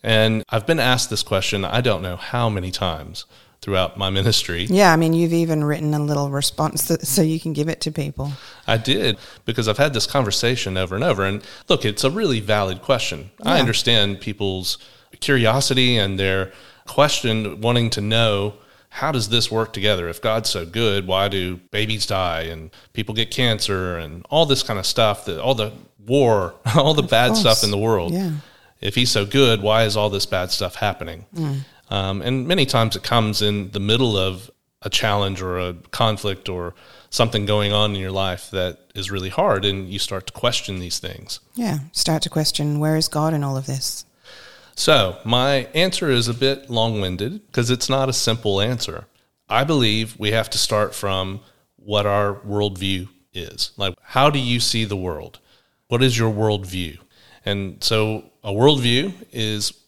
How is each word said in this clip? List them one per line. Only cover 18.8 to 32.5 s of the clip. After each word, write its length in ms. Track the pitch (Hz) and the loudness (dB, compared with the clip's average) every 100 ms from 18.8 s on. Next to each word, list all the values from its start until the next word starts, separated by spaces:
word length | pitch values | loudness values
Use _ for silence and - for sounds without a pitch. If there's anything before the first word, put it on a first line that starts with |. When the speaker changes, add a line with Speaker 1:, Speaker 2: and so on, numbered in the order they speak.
| _ | _
Speaker 1:
how 240 | - 143 | -4 -2
does 160 | 135 104 | -2 0
this 200 | 117 - | 0 2
work 200 | 113 107 | -2 -2
together? 360 | 104 104 95 85 | -2 0 0 -2
If 120 | 85 | -4
God's 300 | 117 113 110 | -2 0 -2
so 160 | 90 82 | -4 -4
good, 400 | 110 113 98 92 | 0 0 0 0
why 220 | 95 98 | 0 2
do 320 | 95 90 90 _ | 0 -4 -8 _
babies 340 | 104 107 110 - | -4 -2 -4 -2
die 360 | 98 90 82 | 0 0 -2
and 280 | 82 80 80 - _ | -6 -10 -14 -20 _
people 200 | - 107 | -8 -4
get 160 | 110 113 | -4 -4
cancer 680 | - 123 107 - 95 90 85 | 0 0 0 -2 -2 -2 -6
and 300 | 80 85 - | -8 -12 -2
all 160 | 147 | 2
this 200 | 160 135 | 4 2
kind 160 | - 104 | 0 -4
of 60 | 90 | -2
stuff, 380 | - 110 101 - | 2 2 2 -6
that 120 | 80 | -4
all 140 | 120 | -2
the 160 | 120 107 - - _ | 0 -2 -8 -20 _
war, 520 | 104 139 123 107 87 - | -2 4 4 4 2 -6
<laughs> 100 | 120 | 0
all 200 | 147 143 | 4 4
the 100 | 151 | 2
Speaker 2:
Of 60 | 131 | 4
Speaker 1:
bad 260 | 113 123 220 | 4 4 4
stuff 220 | 113 110 | 4 4
Speaker 2:
course. 40 | |
Speaker 1:
in 80 | 104 | 2
the 80 | 101 | 0
world? 340 | 113 104 85 | 2 0 0
Speaker 2:
Yeah. 200 | 175 190 151 - _ _ _ | -2 -2 -6 -10 _ _ _
Speaker 1:
If 160 | 95 120 | -4 0
he's 160 | 120 | 2
so 120 | 113 | 2
good, 380 | 101 135 131 113 | 2 4 4 4
why 220 | 101 110 | 4 4
is 120 | 110 107 | 4 2
all 140 | 104 | 0
this 160 | 98 - | 0 -2
bad 240 | 95 90 | -2 -2
stuff 240 | - 92 | -4 -4
happening? 520 | - 104 92 80 82 98 | -2 -4 -4 -10 -12 -12
Speaker 2:
Mm. 260 | 165 156 139 135 _ _ | -6 -4 -4 -8 _ _
Speaker 1:
Um, 320 | 101 98 98 | -4 -4 -4
and 260 | 101 131 | -4 -4
many 160 | 127 | 0